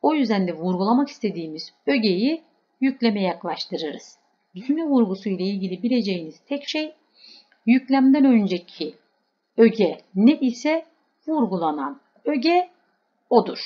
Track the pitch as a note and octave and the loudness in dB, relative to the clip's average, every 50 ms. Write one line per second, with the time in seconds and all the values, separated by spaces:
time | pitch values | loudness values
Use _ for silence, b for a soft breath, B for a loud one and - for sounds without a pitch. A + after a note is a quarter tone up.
0 | - C#4+ D#4 D4+ C4 G#3 A3 G3 F#3+ F3 E3 D#3 E3 F3+ F#3 F3+ F#3+ G#3 A#3+ C4 | 2 0 2 2 0 0 0 0 0 -2 -4 -6 -4 -4 -2 -2 0 0 2 0
1 | C#4+ C#4 - - - G#3 F3 E3+ E3 D#3+ D#3 D#3+ - - _ _ _ - C#4 C4+ | 0 -2 -6 -6 -6 -6 -6 -6 -10 -12 -12 -14 -16 -18 _ _ _ -2 -2 0
2 | G#3+ G#3+ F3+ F3+ A3 C#4 D#4+ D#4+ _ _ _ _ _ _ _ _ C4 C4+ C4 - | 2 0 0 0 0 -2 -2 -4 _ _ _ _ _ _ _ _ -2 -2 -2 0
3 | A#3 A3+ G#3 G#3 F#3+ F3+ E3+ F3+ - E3+ D#3 - - - F3+ D3+ D#3+ D3 - - | -2 0 0 0 -2 -2 -4 -4 -8 -10 -8 -8 -10 -10 -8 -8 -6 -8 -10 -10
4 | - - - _ _ _ _ _ _ _ _ F3+ A3 C4 C#4+ D#4+ E4 D4+ C#4 B3+ | -16 -20 -20 _ _ _ _ _ _ _ _ -16 -4 -4 -4 -2 0 0 2 2
5 | A3+ F#3 F#3+ F#3+ - G#3 F#3+ F3 F3+ F#3+ G3+ G3 F#3 F#3+ F#3 F#3 F#3 A#3+ B3+ B3 | 2 2 -2 -6 -4 -6 -4 -4 -4 -4 -4 -4 -6 -8 -8 -6 -4 -2 0 0
6 | G#3 G3+ F#3+ F3 D#3+ D#3+ D3+ _ _ _ C#4+ C#4+ C#4+ - - D#4 D#4 D#4 - _ | 0 -2 -4 -6 -8 -12 -16 _ _ _ -10 -10 -8 -8 -8 -8 -8 -8 -12 _
7 | _ b b b b b b b b b b _ _ A3 A#3+ C4 C4 - C4+ C4+ | _ b b b b b b b b b b _ _ 2 2 2 2 2 2 4
8 | C4 C4+ C4+ D4+ C4+ C#4 B3 A3 G3+ F#3 F#3 F3 - - - - D#3+ D3+ - _ | 4 4 6 6 6 6 6 4 4 2 -2 -4 -6 -12 -12 -10 -10 -10 -10 _
9 | _ _ _ _ _ _ _ _ _ _ _ - A3+ A3+ - - G3 E3 D#3 - | _ _ _ _ _ _ _ _ _ _ _ 6 6 6 6 4 0 0 0 -6
10 | _ _ _ F#3 G#3 B3 D#4 D4 C#4 B3 A#3 - - D4 D#4 E4 D#4+ _ _ _ | _ _ _ 4 4 4 4 4 0 -4 -4 -2 -2 -2 -2 -2 -4 _ _ _
11 | _ _ _ _ _ - D#4 D4+ A#3+ F#3+ F#3+ F3+ E3 D#3 D3+ D3 C3+ C#3+ C#3 - | _ _ _ _ _ -6 -2 -2 -2 -2 -2 -2 -2 -4 -4 -4 -8 -10 -10 -14
12 | _ _ _ _ _ - D4+ C#4 A3+ D#4+ E4+ F4+ F4+ F4+ _ _ _ _ _ _ | _ _ _ _ _ -4 -4 -2 0 2 2 2 0 -2 _ _ _ _ _ _
13 | _ _ _ _ _ _ B3 A#3 G3+ - - - - | _ _ _ _ _ _ 2 2 2 2 -8 -12 -14